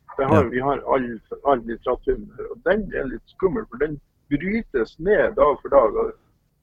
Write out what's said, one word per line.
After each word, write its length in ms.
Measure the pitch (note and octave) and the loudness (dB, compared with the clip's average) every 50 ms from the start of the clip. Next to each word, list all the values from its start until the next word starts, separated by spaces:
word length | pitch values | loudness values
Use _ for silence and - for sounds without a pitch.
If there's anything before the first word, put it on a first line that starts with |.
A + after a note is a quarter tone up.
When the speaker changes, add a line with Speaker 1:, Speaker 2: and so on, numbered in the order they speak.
| _ - | _ -14
Speaker 1:
Det 180 | - - C3+ | -6 -4 0
har, 180 | C3+ D#3 D#3 C3 | 4 4 4 4
Speaker 2:
Ja. 40 | A2+ | 2
Speaker 1:
vi 120 | B2 B2+ | 0 -2
har 220 | C3 C#3 C#3 - - | 0 0 -2 -2 0
all, 360 | C3 C3+ C3+ B2 A#2+ A#2 G2+ _ - A#2 - | 0 0 0 0 -2 -8 -10 _ -14 -12 -4
all 200 | - C#3 C#3 A#2+ | 0 2 2 2
nitratfilm 720 | A2+ A2+ A#2 - - C3 B2 - - C#3 C3 A2+ G#2 - | 0 -6 -8 -6 -4 -4 -4 -2 -2 -4 -4 -4 -4 -14
her, 140 | - - G#2+ | -14 -14 -12
og 120 | - - - | -12 -12 -6
den 300 | - D#3+ G3 A3 G3+ E3 | -2 0 0 0 -2 -4
er 140 | C3+ C3+ C#3 | -6 -6 -6
litt 180 | C3 A#2+ A#2 _ | -6 -8 -10 _
skummel, 420 | _ _ - F#3 F#3 D3 A2 A2 | _ _ -2 -2 -2 -2 -2 -8
for 120 | - - B2 | -8 -6 -4
den 220 | D3 D#3+ D3+ C#3+ _ _ _ _ _ - | -4 -4 -4 -8 _ _ _ _ _ -4
brytes 680 | C#3+ C#3+ E3+ F#3+ G#3+ A#3 A3 - - B2 A2 - - - | -4 -4 -2 -2 -4 -4 -4 -2 -2 -2 -2 -2 -6 -6
ned 380 | D#3+ F#3+ G#3+ E3 B2+ A2 G#2+ | 0 2 4 4 4 2 4
dag 200 | C3 C#3 D3 C3 - | 4 4 4 2 0
for 100 | - - | -2 4
dag. 260 | C#3 C#3 A#2 G#2+ G2+ | 4 6 6 4 2
Og 180 | A2 A#2 B2 - _ _ _ _ _ _ _ _ _ | 0 -2 -4 -4 _ _ _ _ _ _ _ _ _